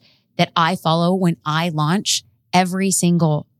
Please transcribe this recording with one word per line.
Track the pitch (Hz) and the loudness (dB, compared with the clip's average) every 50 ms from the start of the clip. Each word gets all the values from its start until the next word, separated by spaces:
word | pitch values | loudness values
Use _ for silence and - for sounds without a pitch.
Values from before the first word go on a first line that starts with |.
| _ _ _ _ _ _ _ - | _ _ _ _ _ _ _ -4
that | 175 175 - | -4 -2 0
I | 175 165 160 190 | 0 0 0 0
follow | 185 - 165 160 170 170 175 185 | -2 -2 0 0 2 2 0 0
when | 190 185 170 165 - - | 0 0 0 -2 -2 -4
I | 156 151 160 170 175 | -4 -4 -2 -2 -2
launch | 160 151 151 147 175 208 277 - - - - _ _ _ _ _ - | -2 -2 0 0 0 -2 -2 -4 -6 -6 -8 _ _ _ _ _ 2
every | 180 185 180 180 190 190 196 180 | 2 2 2 0 -2 -2 -2 0
single | - - 175 175 170 170 156 151 147 - - _ _ | 0 2 2 2 2 2 2 0 0 -4 -8 _ _